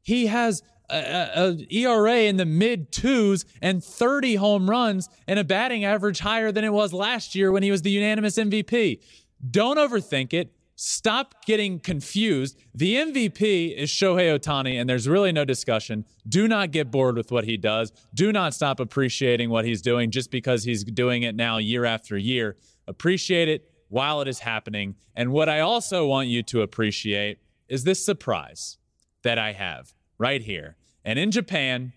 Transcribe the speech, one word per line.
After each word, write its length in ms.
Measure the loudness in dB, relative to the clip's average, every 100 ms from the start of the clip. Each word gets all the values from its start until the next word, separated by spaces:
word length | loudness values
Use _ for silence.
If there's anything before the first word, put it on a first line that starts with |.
He 260 | 0 2 2
has 340 | 2 0 -2 _ _ _
a, 80 | -6
a, 340 | -4 -4 -2 0 0
a 60 | 0 -4
E 140 | 0
R 220 | 2 4 4
A 220 | 4 4
in 80 | 4
the 100 | 2
mid 460 | 2 2 0 -4
twos 520 | -2 2 4 4 2 -2 -6
and 220 | -2 -2
thirty 540 | -4 0 2 2 2 2
home 340 | 2 2 2
runs 380 | 2 2 0 -4 _ -4
and 120 | -2
a 60 |
batting 400 | 0 0 0 -2
average 360 | 0 0 0 -2
higher 320 | -2 0 0
than 120 | 0
it 80 | 0
was 200 | 2 0
last 420 | 0 -2 -4 -4
year 160 | 0 2
when 140 | 4
he 60 | 2
was 100 | 2
the 80 | 2
unanimous 480 | 0 2 0 0 0
M 100 | 0
V 140 | 0
P. 380 | 0 2 2 -2 _ -20 _ _ -2
Don't 260 | 2 2 4
overthink 560 | 2 2 -2 -4 -2
it. 200 | -2 -4 _ _
Stop 680 | -12 -6 -2 0 0 -4 _
getting 340 | -2 0 0 -4
confused. 800 | -4 -6 -4 -2 0 0 -2 -8 _
The 220 | -2 0 2
M 160 | 0
V 160 | 0 -2
P 380 | 0 2 2 0
is 200 | -4 -6
Shohei 480 | 0 2 4 4 2
Ohtani, 440 | 0 -2 -2 -2
and 80 | 0
there's 160 | 0 2
really 240 | 2 2
no 140 | 2
discussion. 600 | 0 -2 0 -2 -2 -8 -8 _ -2
Do 200 | 2 4
not 240 | 2 0
get 180 | -2 0
bored 260 | 2 2 2
with 140 | 0
what 140 | -2
he 120 | 0 -2
does. 360 | 0 0 -2 _ _
Do 180 | 0 2
not 200 | 2 0
stop 280 | -2 -2 -2
appreciating 680 | -4 -2 -2 0 2 2 2
what 140 | 0
he's 160 | 0 0
doing 280 | 0 2 0
just 200 | -2 -4
because 320 | -4 0 -2
he's 180 | 0 -4
doing 400 | -4 0 0 2
it 140 | -2 -2
now 220 | -2 -2
year 260 | -2 0
after 320 | 0 -2 -4 -4
year. 400 | -2 -2 -2 -6 _ _ -18
Appreciate 600 | -4 -2 0 0 0 0
it 220 | -2 _ _ _
while 320 | -2 -2 -2
it 60 | -4
is 120 | -6
happening. 560 | -4 -6 -6 -6 -6 -8 _
And 160 | -4 -2
what 180 | 2 2
I 120 | 2
also 440 | 0 0 -2 -2 0
want 220 | 0 0
you 140 | -2
to 180 | -2 -2
appreciate 760 | -2 0 -2 -2 -4 -2 -4 -8 _ _ _
is 160 | -4
this 200 | 0 0
surprise 760 | 0 -4 -2 -4 -4 -14 -16 -16 _ _ _ _
that 160 | -2 -2
I 140 | -2
have 400 | -6 -8 -10 -16 _ _ _
right 240 | -2 -2
here. 340 | -6 -10 -10 -20 _ _
And 120 | -6 -2
in 140 | 0
Japan 600 | 0 -2 -2 -2 -4 -6